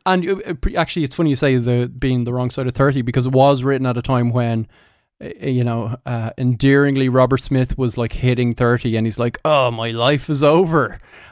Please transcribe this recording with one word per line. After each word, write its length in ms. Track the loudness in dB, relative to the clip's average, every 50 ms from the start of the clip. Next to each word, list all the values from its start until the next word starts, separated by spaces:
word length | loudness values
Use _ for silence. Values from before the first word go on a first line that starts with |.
| -2
And, 240 | 0 0 2 2 2
uh, 60 | 0 0 -4
uh, 80 | -8 -6
pre-, 240 | -4 -4 -2 0 -2
actually, 260 | -2 -2 -2 -4 -4
it's 120 | -2 -2
funny 160 | 0 0 0
you 40 | 2
say 220 | 2 2 2 2 2
the 340 | 2 0 0 0 0 -2 -4 -4
being 280 | -2 -2 0 0 -2
the 60 | -2
wrong 200 | -2 -2 -4 -4
side 160 | -4 -4 -4 -4
of 80 | 0
thirty, 260 | 2 2 2 2 0
because 240 | -2 -2 0 0 0
it 60 | 2
was 320 | 4 4 6 6 4 4 2
written 240 | 0 0 0 0 -2
at 100 | -2 -2
a 60 | -2
time 260 | -2 0 0 0 0
when, 360 | 0 0 0 0 -2 -2 -4 -6 _ _ _ _ _ _ _ _ _ -16
uh, 100 | -16 -16 -14 -8
you 220 | -6 -2 -2 0 0
know, 340 | 0 -2 -4 -4 -6 -8 -8 -8
uh, 240 | -8 -6 -6 -6 -6 -6 -4
endearingly, 720 | -2 -2 0 2 2 4 4 4 4 2 2 0 0 2
Robert 320 | 4 4 4 4 2 0
Smith 340 | 0 0 0 0 0 0 -2 -2
was, 200 | -4 -4 -2 -4
like, 160 | -4 -4 -4
hitting 400 | -2 -2 0 0 0 0 -2 0
thirty, 420 | 0 2 2 2 2 0 -2 -2
and 120 | 0 -2 -2
he's 120 | -2 -2
like, 200 | -4 -4 -4 -2 -2
"Oh, 280 | 0 0 2 0 0
my 180 | -2 -4 -6 -6
life 400 | -4 0 0 0 0 0 -2 -4
is 140 | -2 2 2
over. 560 | 4 4 4 2 2 2 0 0 -2 -4 -10 -18
<laughs> 40 | -20 -20 -20 -20 -10